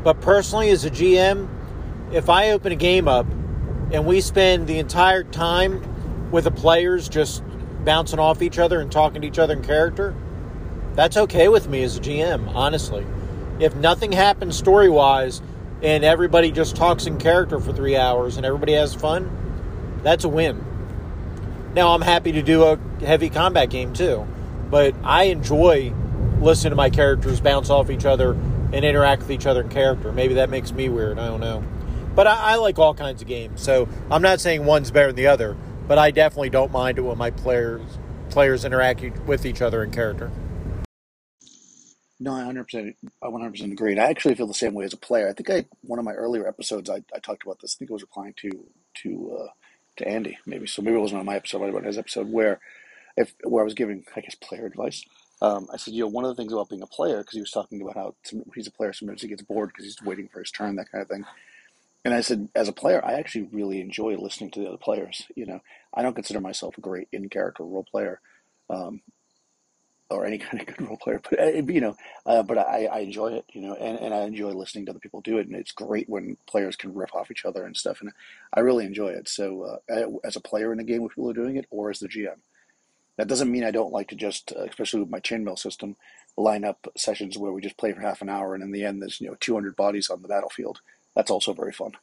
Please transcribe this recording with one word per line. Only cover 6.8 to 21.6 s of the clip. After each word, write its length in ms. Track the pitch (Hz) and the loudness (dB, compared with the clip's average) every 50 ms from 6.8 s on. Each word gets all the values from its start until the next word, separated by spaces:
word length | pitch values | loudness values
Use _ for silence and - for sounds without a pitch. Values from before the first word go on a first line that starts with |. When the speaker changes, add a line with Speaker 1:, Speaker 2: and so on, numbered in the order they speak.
| 175 180 185 180 160 | 6 4 2 0 0
Speaker 1:
just 360 | - - 156 151 131 - - - - - - - - - - - | -2 0 0 0 0 -2 -8 -10 -10 -10 -10 -10 -8 -8 -2 2
bouncing 320 | 156 151 160 160 - - | 2 4 2 2 0 0
off 240 | 156 156 156 160 156 | 2 4 4 4 2
each 160 | 175 170 - | 0 -2 2
other 240 | 170 170 165 180 165 | 2 2 2 2 0
and 100 | 147 139 | -2 0
talking 300 | 143 156 156 151 - - | 2 4 4 4 2 -4
to 60 | 147 | -8
each 100 | 147 139 | -4 2
other 160 | 170 160 151 151 | 2 2 2 2
in 100 | 143 120 | -2 0
character, 520 | - 147 151 160 170 - - 202 202 175 - - - - - - - - - - - - - - - - | 0 2 2 2 2 0 -2 -4 -4 -4 -6 -10 -10 -10 -10 -10 -10 -10 -10 -10 -10 -8 -8 -8 -4 2
that's 220 | - 156 170 - | 4 4 4 6
okay 320 | 208 208 - - 180 165 196 | 4 2 4 6 6 8 8
with 180 | 226 214 - | 8 6 4
me 160 | 143 139 131 127 | 2 -2 0 0
as 140 | 123 117 | 0 -2
a 20 | 117 | -4
G 200 | 113 135 147 147 | -4 -4 -2 0
M, 300 | 156 175 165 123 107 101 | 0 0 0 -2 -2 -4
honestly. 560 | 98 120 131 147 156 151 - - 104 104 101 - - - - - - - - - - - | 0 0 2 2 2 0 -2 -4 -4 -6 -6 -6 -6 -6 -6 -6 -8 -8 -8 -8 -2 2
If 160 | 156 151 - | 2 2 2
nothing 360 | 139 147 165 180 - 226 208 | 4 4 4 4 4 0 0
happens 460 | 180 185 190 202 196 - 202 175 151 | 4 6 6 6 6 4 -2 -4 -4
story-wise 840 | - - 190 190 208 202 185 160 147 139 135 135 135 131 127 123 - - - - - - - - - - | 2 6 8 10 10 10 10 8 8 8 8 6 6 2 0 -4 -8 -12 -12 -14 -12 -12 -12 -10 -2 2
and 200 | 151 156 151 147 | 2 2 6 6
everybody 480 | 156 165 165 175 170 170 170 165 160 | 6 6 6 4 4 6 6 6 6
just 240 | 151 160 156 151 - | 4 2 0 0 2
talks 300 | - 165 175 175 - - | 4 4 4 4 2 0
in 140 | - 156 127 | -4 -4 2
character 400 | 123 160 170 180 180 - 160 139 | 4 6 6 6 4 2 0 -2
for 140 | - 143 127 | -2 -2 -2
three 220 | 135 135 135 139 | -2 0 2 2
hours 420 | 131 127 127 123 123 123 127 127 | 4 4 4 4 2 0 -2 -4
and 80 | 156 143 | -2 -2
everybody 280 | 131 139 147 147 147 151 | -2 0 0 2 2 4
has 220 | 147 151 143 - | 4 4 2 0
fun, 1040 | - - 151 160 180 185 - - - - - - - - - - - - - - - | -2 -2 0 0 0 -2 -4 -6 -6 -6 -6 -6 -6 -8 -8 -8 -8 -8 -8 -8 -2
that's 220 | - 143 170 160 - | 2 2 2 4 2
a 60 | 170 | 0
win. 360 | 143 160 165 151 117 - - - - - - - - - - - - - - - - - - - - - | 2 2 2 0 0 -4 -8 -8 -8 -8 -8 -8 -8 -8 -8 -8 -10 -8 -8 -8 -8 -8 -8 -8 -8 -10